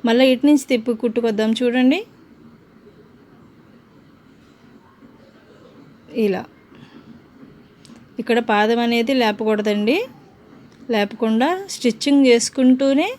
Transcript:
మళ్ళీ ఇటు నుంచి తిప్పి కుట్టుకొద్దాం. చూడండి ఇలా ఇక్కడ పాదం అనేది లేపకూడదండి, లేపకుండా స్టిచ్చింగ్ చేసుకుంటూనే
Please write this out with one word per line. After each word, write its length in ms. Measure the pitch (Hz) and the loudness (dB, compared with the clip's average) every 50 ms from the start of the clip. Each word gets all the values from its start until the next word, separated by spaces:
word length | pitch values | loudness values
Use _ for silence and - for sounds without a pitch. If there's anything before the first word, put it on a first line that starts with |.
| - | 0
మళ్ళీ 180 | 233 226 240 262 262 | 0 2 4 4 2
ఇటు 120 | 254 247 285 285 | 2 2 4 4
నుంచి 160 | 302 277 - - | 4 2 2 0
తిప్పి 220 | 262 226 220 254 233 226 | -2 -2 -2 -4 -4 -2
కుట్టుకొద్దాం. 480 | - 233 220 240 233 233 214 208 220 220 220 214 | -4 -4 -2 -2 -2 -2 -2 0 -2 -2 0 0
చూడండి 380 | 254 240 233 254 254 254 294 370 453 - - - - - - _ - - - - - _ _ - _ - - - - _ - - - _ - - - - - - - - - - _ _ _ - - - - _ _ - _ - - _ - _ - - - - _ - _ _ - - - - - - _ - _ - - - - - - - - - - - _ - - 240 220 | -2 -2 0 2 2 2 2 0 -4 -12 -20 -20 -20 -20 -20 _ -20 -20 -20 -20 -20 _ _ -20 _ -20 -20 -20 -20 _ -20 -20 -20 _ -20 -20 -20 -20 -20 -20 -20 -20 -20 -20 _ _ _ -20 -20 -20 -20 _ _ -20 _ -20 -20 _ -20 _ -20 -20 -20 -20 _ -20 _ _ -20 -20 -20 -20 -20 -20 _ -20 _ -20 -20 -20 -20 -20 -20 -20 -20 -20 -20 -20 _ -12 -6 -2 -2
ఇలా 160 | 202 185 - - - - - _ _ - - - - - - - - - - - - _ - - - - - - _ _ _ - - - - - - - - | -2 -2 -4 -8 -14 -20 -20 _ _ -20 -20 -20 -20 -20 -20 -20 -20 -20 -20 -20 -20 _ -20 -20 -20 -20 -20 -20 _ _ _ -20 -20 -20 -20 -20 -18 -14 -12
ఇక్కడ 180 | 226 - 233 233 240 240 | -4 -2 -2 -2 0 0
పాదం 280 | 214 208 214 214 233 233 240 | 0 0 2 0 0 0 0
అనేది 300 | 233 233 233 233 240 269 262 | 0 0 0 0 0 0 0
లేపకూడదండి, 760 | 233 214 208 208 226 220 220 208 214 214 208 208 208 220 285 392 494 - - - - - - - - - - - - - - - - - 185 | 0 -2 -2 -2 -2 -2 -2 -2 -2 -2 -2 -2 0 0 0 -2 -2 -8 -14 -20 -20 -20 -20 -20 -20 -20 -20 -20 -20 -20 -20 -20 -8 -4 -2
లేపకుండా 540 | 202 208 202 - - 233 220 220 226 254 302 359 381 403 381 - | -2 -2 -4 -4 -4 -2 -2 0 0 0 0 -2 -4 -8 -12 -12
స్టిచ్చింగ్ 480 | - - 247 220 - - 285 285 277 269 254 | -4 -2 -2 -2 -2 -2 2 2 4 6 4
చేసుకుంటూనే 760 | 240 233 226 - - - 254 254 254 254 277 269 277 285 339 415 523 | 4 2 2 -4 -2 0 2 2 2 2 2 0 2 0 0 -2 -6